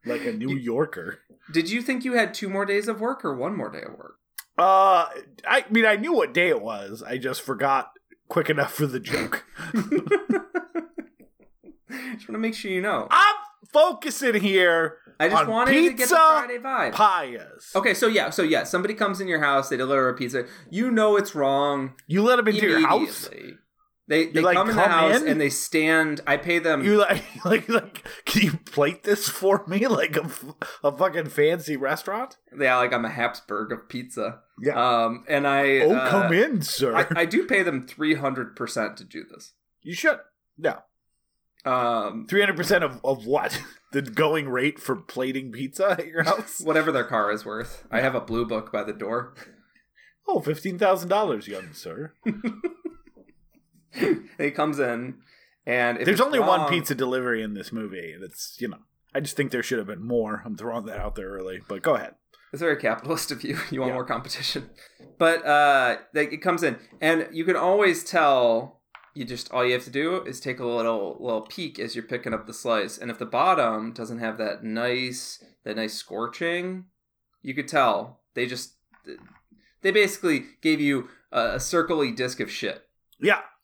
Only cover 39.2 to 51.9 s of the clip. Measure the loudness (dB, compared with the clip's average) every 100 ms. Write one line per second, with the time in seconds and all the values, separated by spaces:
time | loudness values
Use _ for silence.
39.2 | -16 -20 -20 _ _ _ -14 -2 0 0
40.2 | -4 _ _ _ -4 -4 _ _ _ _
41.2 | _ _ _ _ -2 0 0 0 -4 -8
42.2 | -2 2 2 0 2 2 2 -2 -2 -2
43.2 | 0 0 0 -6 -10 -20 _ -4 -4 0
44.2 | 2 2 -2 -2 -2 -4 -6 -6 -6 -6
45.2 | -4 -4 -8 -10 -10 -2 0 0 -2 -2
46.2 | 0 0 -2 -8 0 2 2 0 0 0
47.2 | 0 -2 -6 -10 -10 -14 -4 0 0 0
48.2 | -4 -4 -2 -4 -4 -6 -6 -8 -6 -6
49.2 | -6 -16 -20 _ _ _ _ _ -20 _
50.2 | -4 -2 -2 -4 -6 0 2 2 2 0
51.2 | 0 -2 -6 -12 -12 -16 -14